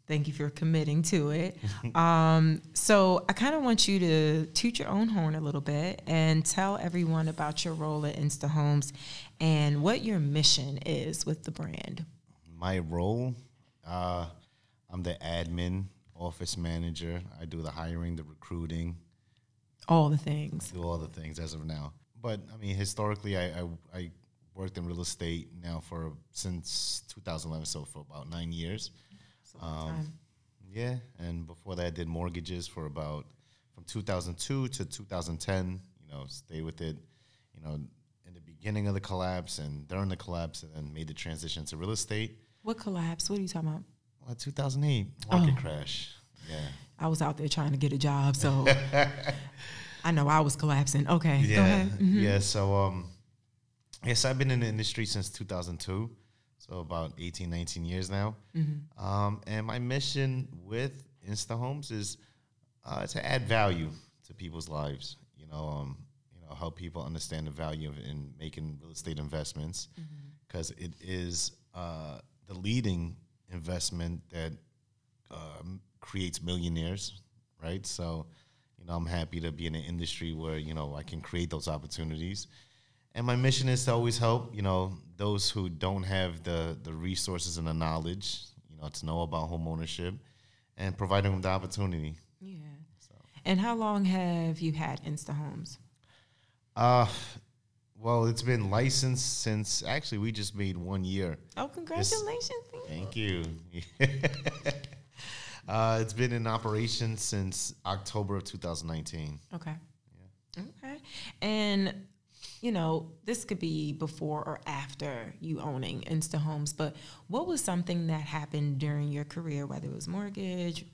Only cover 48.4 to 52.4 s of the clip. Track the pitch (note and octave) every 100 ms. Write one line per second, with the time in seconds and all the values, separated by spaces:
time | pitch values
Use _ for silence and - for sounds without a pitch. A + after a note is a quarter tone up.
48.4 | D3 C3+ C3+ C3+ - C#3+ C#3+ - - -
49.4 | - - - - - - E3 D#3+ C#3+ D#3
50.4 | D3 C#3 D3+ C#3 C#3+ C#3+ C#3+ E3+ D#3+ C#3
51.4 | G#2 G#2 F#2+ G2+ F#3+ G2+ F#3+ G#3 G#2 G2